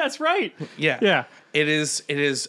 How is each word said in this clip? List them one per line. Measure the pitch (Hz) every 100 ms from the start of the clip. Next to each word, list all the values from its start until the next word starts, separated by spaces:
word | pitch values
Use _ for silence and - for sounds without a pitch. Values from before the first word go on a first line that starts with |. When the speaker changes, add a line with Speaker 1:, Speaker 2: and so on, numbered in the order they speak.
Speaker 1:
that's | 311 294
right. | 311 381 202 - 151 -
Speaker 2:
Yeah. | 156 127
Speaker 1:
Yeah. | 208 165 - - -
Speaker 2:
It | 151 151
is, | 156 151 - -
it | 143
is, | 143 131